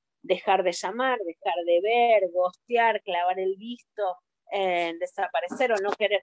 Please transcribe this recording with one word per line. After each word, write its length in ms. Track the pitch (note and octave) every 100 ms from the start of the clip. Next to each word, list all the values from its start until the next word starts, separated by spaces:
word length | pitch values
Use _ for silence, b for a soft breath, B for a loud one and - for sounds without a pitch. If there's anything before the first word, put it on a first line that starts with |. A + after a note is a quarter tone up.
| _ _
dejar 400 | F3+ F3+ - F#3+
de 100 | F#3
llamar, 460 | F3 F#3 A3+ C4 A#3+
dejar 360 | E3+ - G3 F3 E3+
de 140 | E3+
ver, 480 | G#3 A#3+ A#3 G#3+ F3+
ghostear, 680 | F3+ F3+ - - A#3 A#3 G#3
clavar 360 | G3 F3 F3+ F#3+
el 180 | F#3+ G3
visto, 460 | A3+ A#3+ _ - F#3+ F3+ _ _ -
eh, 400 | G3+ F#3 F3 E3+ E3+
desaparecer 720 | F3+ - F3+ E3+ F3 B3+ B3+
o 40 | G#3
no 80 | G3+
querer, 300 | G3 G3+ G3